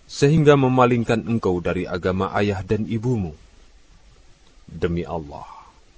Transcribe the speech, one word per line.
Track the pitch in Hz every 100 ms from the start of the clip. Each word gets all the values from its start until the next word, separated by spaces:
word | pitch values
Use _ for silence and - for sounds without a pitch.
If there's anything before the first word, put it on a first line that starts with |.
| -
sehingga | - 143 160 147 147
memalingkan | 131 127 123 123 113 117
engkau | 101 113 101 90
dari | 87 92 90
agama | 90 92 92 98
ayah | 104 104 95 92
dan | 107
ibumu? | 104 110 120 120 87 71 - - - - - - - - - - - - -
Demi | 82 87 85 78
Allah, | 82 73 67 - - - - _